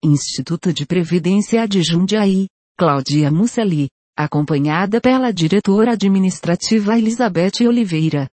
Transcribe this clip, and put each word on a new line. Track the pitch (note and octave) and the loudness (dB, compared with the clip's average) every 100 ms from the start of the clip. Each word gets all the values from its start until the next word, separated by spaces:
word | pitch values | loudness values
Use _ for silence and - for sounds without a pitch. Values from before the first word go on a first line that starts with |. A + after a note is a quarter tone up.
Instituto | D#3 D3 - - C3 E3+ F#3 | 2 0 0 -8 -6 -4 -4
de | C#3 C#3+ | -4 -2
Previdência | F3+ E3 F3 E3 G3 G3+ A3+ A3+ | -2 0 -2 2 0 0 -2 0
de | G3 | 0
Jundiaí, | D#3 E3+ F#3 G#3+ G3+ F#3+ G3 _ _ - | 0 0 0 0 2 0 -2 _ _ -2
Cláudia | F3 C#3 C3 D3 D3 | 2 2 0 0 2
Mussali, | D#3 A#3 - G#3+ D#3 C#3 _ _ - | 2 0 0 0 0 -2 _ _ -6
acompanhada | D3+ D3 D3 D3+ D3 D#3 G3 A3 | -2 -2 0 0 0 0 0 0
pela | B3 C4 B3+ | 2 2 0
diretora | F#3 D#3+ G3 G#3 G3 A3+ | 0 0 2 2 2 2
administrativa | A3+ G3 G3 F#3+ - - F3 - A3 G3+ A#3 | 2 2 2 0 -2 -4 -4 0 0 2 0
Elizabeth | A3 A#3 A#3+ E3 F#3 - A#3+ | 0 0 -2 0 -2 0 0
Oliveira. | A#3+ G#3+ D#3+ D#3+ D3+ C3+ | 2 0 0 0 -2 -4